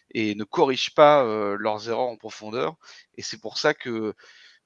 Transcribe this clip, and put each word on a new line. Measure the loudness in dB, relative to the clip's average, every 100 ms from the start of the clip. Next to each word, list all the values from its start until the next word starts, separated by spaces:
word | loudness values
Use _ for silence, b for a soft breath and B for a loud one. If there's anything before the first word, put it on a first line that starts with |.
| _
et | -4 -4 -4
ne |
corrigent | -6 0 2 2 -2
pas, | 6 8 8
euh, | 2 0 -2 -2
leurs | -2 -4 -4
erreurs | -4 -4
en | -8
profondeur. | -16 -14 -10 -6 -6 -6 b b b -14
Et |
c'est | -12 -12
pour | -10 -2
ça | -2
que, | -2 -6 -6 -6 -8 b b b b